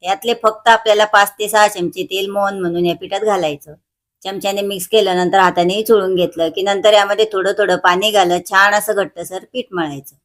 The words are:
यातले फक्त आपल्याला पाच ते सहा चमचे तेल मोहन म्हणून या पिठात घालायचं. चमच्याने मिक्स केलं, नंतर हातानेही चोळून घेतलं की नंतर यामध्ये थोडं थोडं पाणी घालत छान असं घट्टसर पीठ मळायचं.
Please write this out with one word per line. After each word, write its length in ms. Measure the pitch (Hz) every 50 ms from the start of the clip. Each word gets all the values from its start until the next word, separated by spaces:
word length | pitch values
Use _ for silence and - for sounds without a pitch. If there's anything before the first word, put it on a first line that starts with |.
यातले 320 | - 175 196 196 - 233 233 233 -
फक्त 240 | 214 214 - - 233
आपल्याला 380 | 226 220 - 220 208 208 214
पाच 260 | 208 - 208 202 202 - _
ते 100 | 214 208
सहा 180 | 214 214 208 208
चमचे 360 | 208 196 175 170 151 185 185
तेल 260 | 147 190 190 196 196
मोहन 300 | 196 202 202 196 196 196
म्हणून 260 | 185 175 170 175 175
या 100 | 175 170
पिठात 240 | 165 190 160 196 196
घालायचं. 540 | 208 214 202 185 175 156 147 143 - 151 151 _ _ _ _ _ _ _ _ _ _
चमच्याने 380 | 190 196 196 - 196 196 202
मिक्स 260 | 202 202 202 190 175 -
केलं, 280 | - 220 202 190 185
नंतर 220 | 180 180 180 180 196
हातानेही 460 | 190 180 175 175 175 175 185 208 220
चोळून 320 | 220 233 208 190 185 190
घेतलं 340 | 175 180 165 - 165 165 165
की 120 | 160 202
नंतर 320 | 190 196 202 196 180 214 214
यामध्ये 320 | 208 202 202 208 202 220
थोडं 260 | 214 214 190 185 190
थोडं 240 | 202 - 208 185 180
पाणी 360 | 180 - 185 175 180 202 214
घालत 380 | 208 208 185 175 175 175 175 -
छान 240 | 196 190 196 202 202
असं 200 | 208 - - 214
घट्टसर 440 | 196 190 151 _ 175 170 170 185 190 226 _ _
पीठ 120 | 254 240 _
मळायचं. 440 | 190 180 165 151 143 139 139 - _ _ _